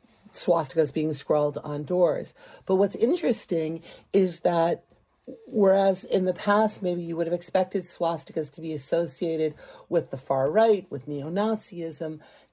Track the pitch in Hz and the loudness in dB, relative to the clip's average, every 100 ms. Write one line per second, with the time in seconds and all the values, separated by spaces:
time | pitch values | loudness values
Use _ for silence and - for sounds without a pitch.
0 | _ _ - - - 170 151 165 147 160 | _ _ -18 -6 0 2 2 0 2 0
1 | 156 147 - 151 147 143 - 147 143 180 | -2 -4 0 2 2 -2 -8 -8 -2 2
2 | 170 143 - - - - - 190 196 - | 2 2 -6 -16 -20 -12 0 2 2 2
3 | 233 349 302 220 - 165 160 165 - - | 0 2 0 -2 -2 -2 -2 -6 -10 -20
4 | _ 196 185 170 180 170 165 - _ _ | _ 2 2 0 0 2 2 0 _ _
5 | _ _ - - - 220 196 196 196 190 | _ _ -20 -20 -6 2 4 6 4 2
6 | - 190 185 175 - 208 220 - 180 175 | 0 0 0 0 2 2 2 0 -4 -4
7 | 170 165 165 175 - 185 185 196 180 - | -4 -4 -2 -4 -2 -2 0 -4 -6 -4
8 | 170 165 - - 151 - 160 156 - 170 | -4 -4 -6 -8 -8 -10 -10 -8 -2 -2
9 | 170 - 170 160 156 147 - - - 170 | -2 -4 -4 -2 -2 -4 -14 -20 -4 -2
10 | - 135 - 135 135 185 226 208 185 135 | -2 -8 -2 0 2 4 4 4 0 -10
11 | 147 147 147 180 214 220 - 175 165 156 | -8 -8 -4 -2 -2 -2 -6 -10 -10 -8
12 | 160 156 - - _ | -8 -10 -16 -20 _